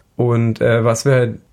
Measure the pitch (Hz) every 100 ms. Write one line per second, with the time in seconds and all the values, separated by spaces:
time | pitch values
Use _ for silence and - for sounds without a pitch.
0 | _ - 123 117 117 110 117 117 113 113
1 | 139 131 120 107 _